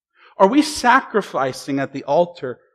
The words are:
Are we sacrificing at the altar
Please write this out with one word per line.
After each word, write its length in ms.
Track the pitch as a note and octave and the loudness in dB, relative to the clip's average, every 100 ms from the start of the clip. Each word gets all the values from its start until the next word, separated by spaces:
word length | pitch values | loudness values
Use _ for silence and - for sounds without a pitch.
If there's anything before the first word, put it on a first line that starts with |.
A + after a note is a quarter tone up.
| _ _ _ - | _ _ _ 2
Are 100 | G3 | 2
we 140 | C#4 | 4
sacrificing 1160 | D4 - A#3+ B3+ - G#3+ - D3+ C3 B2+ - C#3 | 0 0 2 2 2 -4 -4 -4 -4 -6 -6 -6
at 120 | C3+ | -6
the 140 | C#3 B2 | -8 -2
altar 540 | D3+ F3 - C3 A#2 _ | 0 0 -4 -12 -12 _